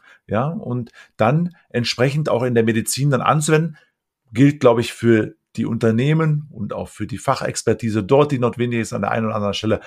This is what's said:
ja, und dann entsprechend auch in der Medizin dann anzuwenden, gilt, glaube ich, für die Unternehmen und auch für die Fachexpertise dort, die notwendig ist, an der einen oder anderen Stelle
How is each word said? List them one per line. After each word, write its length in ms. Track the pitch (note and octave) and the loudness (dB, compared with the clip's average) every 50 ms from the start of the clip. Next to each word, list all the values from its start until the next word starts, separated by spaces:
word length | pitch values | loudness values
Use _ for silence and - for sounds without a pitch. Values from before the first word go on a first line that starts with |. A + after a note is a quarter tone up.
| _ _ - _ _ | _ _ -20 _ _
ja, 220 | - G2 G#2+ B2+ D3+ | -4 -4 -2 -2 -4
und 420 | E3+ - - A#2+ A#2+ B2 A#2 - _ - - _ _ | -6 -8 -8 -6 -6 -6 -8 -10 _ -20 -20 _ _
dann 380 | - G#2+ A2+ C#3 D#3+ F3 F3 - _ _ _ | 0 0 2 2 2 0 -2 -6 _ _ _
entsprechend 580 | - A#2+ A#2+ - - - A#2+ C#3 C3+ D3+ D3+ - | -6 -4 -4 -4 -2 0 0 0 0 -2 -2 -2
auch 140 | - A2+ B2+ | -2 -2 0
in 120 | B2+ A#2+ | 0 2
der 100 | A#2 A2+ | 2 2
Medizin 460 | A2+ A2 A2+ G#2+ - - - C3+ C#3+ | 2 0 0 -2 -2 -4 -2 0 0
dann 100 | C#3 A#2+ | 0 2
anzuwenden, 560 | - G2 B2+ D#3 D3+ E3 D#3 D#3 E3 E3 D3+ - _ _ _ _ _ _ _ _ _ _ A2+ | 2 2 2 2 2 2 2 2 0 -2 -6 -12 _ _ _ _ _ _ _ _ _ _ 2
gilt, 280 | G#2+ C3+ C#3+ D3 D3 | 4 4 4 4 4
glaube 200 | C3+ B2 A#2 A#2 | 4 4 4 4
ich, 120 | A#2 - - | 0 -4 -6
für 420 | - - A#2 A2+ A2 G#2 - - _ _ _ _ | -2 2 4 4 4 2 -2 -6 _ _ _ _
die 100 | - A2+ | -6 -4
Unternehmen 840 | - A#2 A2 A#2+ A2+ A2+ A2+ C3 D3 D#3 D#3+ D#3+ D#3 D3+ D3 D3 - | -4 -2 0 0 2 2 2 2 2 2 2 2 0 0 -2 -4 -8
und 220 | - - G2 G2+ - | -12 -10 -10 -8 -8
auch 160 | - F#2+ - | -8 -10 -10
für 180 | - - G#2+ | -10 -10 -10
die 120 | G2+ - - | -8 -8 -6
Fachexpertise 840 | - - C3 - - C3 B2 - - - A2 - - A2+ G#2 A2 G2+ | -2 -2 -2 -2 -2 -6 -6 -4 -2 -2 -2 0 -2 -2 -2 -2 0
dort, 300 | F#2 C3+ C#3 D3 D3 D3+ | 4 4 4 4 4 0
die 60 | C3+ | -2
notwendig 420 | B2 A#2 - - A#2+ A#2+ A#2+ A#2 | -2 -2 -2 -2 -4 -2 -2 -4
ist, 120 | A2 G#2+ A#2+ | -4 -4 -4
an 100 | A2 G2 | -2 0
der 80 | G#2+ | 0
einen 160 | A2+ A#2 A2+ | 0 0 -2
oder 100 | A2 A2 | -2 -2
anderen 180 | G#2+ G#2 G2+ G2 | -2 -2 -2 -4
Stelle 260 | - - A2 G#2+ G#2+ - | -2 0 0 0 0 -2